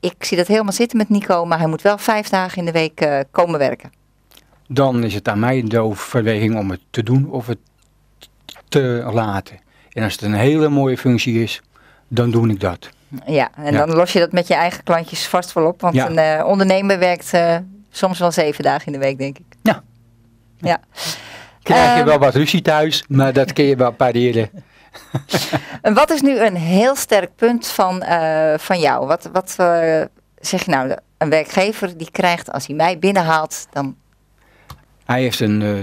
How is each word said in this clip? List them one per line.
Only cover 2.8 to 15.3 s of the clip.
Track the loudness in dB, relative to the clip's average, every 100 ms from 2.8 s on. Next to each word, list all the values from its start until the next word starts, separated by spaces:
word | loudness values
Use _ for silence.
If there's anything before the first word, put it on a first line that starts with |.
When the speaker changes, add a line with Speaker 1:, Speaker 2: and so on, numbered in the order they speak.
| 0 0
Speaker 1:
eh, | 0 0 -2
komen | 0 0 2
werken." | 0 -2 -12 _ _ _ _ _ _ _ -6
Speaker 2:
Dan | 0 2 2
is | -2
het | -4 -4
aan | 0
mij | 0 0 0
de | 0
overweging | 0 -4 -4 -2 0 0 0 0
om | -4
het | -6 _
te | -6
doen | 0 0 0
of | -4 -8
het | -10 _ _ _ _ _ _ -20 _ -20 -20 _
te | 0 0 -2 -4
laten. | -2 -2 -4 -8 -16 _ _ _
En | -6
als | -6
het | -4
een | -4
hele | 0 2 2 2
mooie | 2 0 0
functie | 0 0 0 -2
is, | -2 -6 _ _ _ _ -6
dan | -2 0
doe | 2 2
ik | 0
dat. | -2 -6 -12 _ _ -14 -4
Speaker 1:
Ja, | -2 -2 -4
en | -2
Speaker 2:
Ja. | 0 2
Speaker 1:
dan | 2
los | 2
je | 2
dat | 0
met | 0 0
je |
eigen | 0 0 -2
klantjes | -2 -2 -2 -8
vast | -4